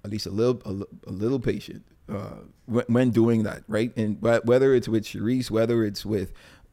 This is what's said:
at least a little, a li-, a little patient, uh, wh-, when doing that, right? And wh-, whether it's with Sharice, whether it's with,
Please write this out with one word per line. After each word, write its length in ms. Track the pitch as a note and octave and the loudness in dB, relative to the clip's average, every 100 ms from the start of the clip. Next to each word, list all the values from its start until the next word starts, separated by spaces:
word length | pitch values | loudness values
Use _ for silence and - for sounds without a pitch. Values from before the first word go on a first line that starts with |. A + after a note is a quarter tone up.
at 60 | G#2 | -10
least 160 | G#2+ F#2 | -8 -6
a 60 | |
little, 280 | F#2+ A#2+ A#2+ - | 0 0 0 -4
a 60 | |
li-, 140 | G2 G2+ - - | -10 -10 -14 -12
a 60 | |
little 280 | F#2 A2 C3+ | -4 -2 -2
patient, 460 | G#2 F#2 - - - _ - | -2 -4 -6 -16 -20 _ -12
uh, 300 | G2+ - - - _ - | -10 -10 -14 -18 _ -4
wh-, 240 | A2+ - | -2 2
when 220 | A#2 B2+ | 2 4
doing 320 | A2+ A2+ A2+ | 4 4 4
that, 200 | G#2+ - - | 0 -6 -4
right? 280 | G#2+ A#2+ A#2 | -2 -2 -2
And 220 | G#2+ G2+ | -4 -2
wh-, 260 | A#2 A#2 A#2 | 2 2 4
whether 280 | B2 C3+ | 4 6
it's 140 | B2+ A2+ | 4 2
with 160 | A2 G#2 | -2 -2
Sharice, 460 | - G2+ B2+ A#2+ | -4 -2 -2 0
whether 340 | A2 A2+ A#2 G#2+ | 0 2 2 0
it's 180 | G2 | -2
with, 300 | G2+ G#2 F#2+ - - - _ | -4 -4 -4 -8 -20 -20 _